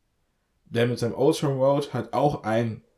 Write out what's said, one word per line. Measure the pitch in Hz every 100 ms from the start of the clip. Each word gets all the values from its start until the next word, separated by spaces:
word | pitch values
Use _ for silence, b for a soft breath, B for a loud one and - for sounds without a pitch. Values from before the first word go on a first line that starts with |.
| _ _ _ _ _ _ _
der | 117 120
mit | 120
seinem | 117
Old | - 139 160
Town | 147 135
Road | 135 143 147
halt | 123 107
auch | 120 147 139
ein, | 107 113 117 107 -